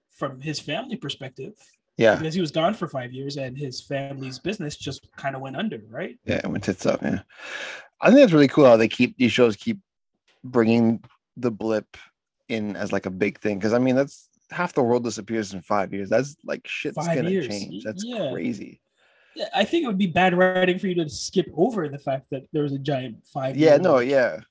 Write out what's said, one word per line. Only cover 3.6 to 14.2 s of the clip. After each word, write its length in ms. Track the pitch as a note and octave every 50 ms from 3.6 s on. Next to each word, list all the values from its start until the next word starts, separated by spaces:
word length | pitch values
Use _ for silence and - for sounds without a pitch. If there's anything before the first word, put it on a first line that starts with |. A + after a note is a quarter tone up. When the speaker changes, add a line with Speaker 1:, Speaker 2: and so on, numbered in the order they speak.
| D3 C3 B2 -
Speaker 1:
family's 580 | - - C#3+ C3+ C#3 C#3 C#3 C3+ C3+ C3 B2+ -
business 380 | - - A3 - D#3+ D3 -
just 280 | - - C#3+ C3 - _ _ -
kinda 200 | - - C#3 C3+ C3
went 180 | C3+ C3+ C3
under, 240 | E3+ G#3+ G#3+ D3 A2 G#2 A2
right? 280 | A2+ C#3+ F#3 B3 B3 _ -
Speaker 2:
Yeah, 120 | F#2+ - - -
it 40 |
went 160 | - - G#2 G#2
tits 220 | G#2 F#2+ - -
up, 160 | - - -
yeah. 220 | - D2 - F#2+ - _ - - - - - - - - - - - _ _ -
I 80 | -
think 120 | D#3+ A3+ C#4+
that's 120 | C#4+ G3+
really 160 | E3 D3+ C#3+
cool 180 | B2+ - D#3 C#3+
how 100 | B2+ A#2
they 100 | A2 A2+
keep, 300 | G#2+ - - B2 A#2 -
these 140 | - B2+ A2+ G#2+
shows 220 | - B2 A#2 G#2
keep 220 | - - A#2+ G#2+ G2 _ _ _ _ _ _ _ _ _ _ _ _ -
bringing 600 | C3 B2 A#2+ A2+ A2 A#2 A#2 A#2 A2+ A#2 G#2+ - - _ _ _ _ -
the 160 | - B2 B2
blip 460 | A2 F#2+ A2 A2 A2 G#2+ G2+ _ - - - _ _ _ _ _ _ _ _ -
in 260 | A#2+ A2 G#2 G#2 F#2+
as, 160 | D#2+ G#2 F#2+ G2
like, 120 | G2 -
a 20 | G2
big 300 | F#2 F#2 G#2 G2+ - -
thing. 200 | - G#2+ G#2 F#2+
'Cause, 140 | G2 G#2+ A2+
I 60 | B2
mean, 160 | B2+ C3 B2
that's 340 | C3 C#3 C#3+ - -